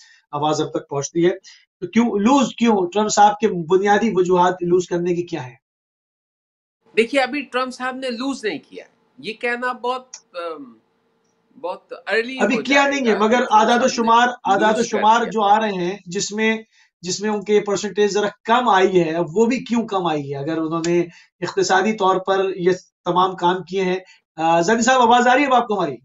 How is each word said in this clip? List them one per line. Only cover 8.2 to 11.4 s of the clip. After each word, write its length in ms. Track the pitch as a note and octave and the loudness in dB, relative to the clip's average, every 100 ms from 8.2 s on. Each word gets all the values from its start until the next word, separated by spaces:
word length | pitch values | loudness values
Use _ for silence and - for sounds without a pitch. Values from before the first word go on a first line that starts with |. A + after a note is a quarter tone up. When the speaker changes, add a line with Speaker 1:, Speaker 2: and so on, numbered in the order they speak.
| C4+ C4 G#3+ | -8 -6 -8
Speaker 2:
नहीं 140 | C#3+ | -8
किया, 260 | - F2+ - _ _ - | -12 -20 -20 _ _ -16
ये 140 | D#3+ | -14
कहना 400 | A3+ A#3+ A#3+ B3+ | -8 -6 -4 -6
बहुत, 380 | A#3+ A#3+ B3+ B3+ - _ F3 | -6 -6 -6 -10 -20 _ -12
अम, 400 | E3+ D3+ B2+ A2 _ _ _ _ _ _ | -10 -12 -16 -20 _ _ _ _ _ _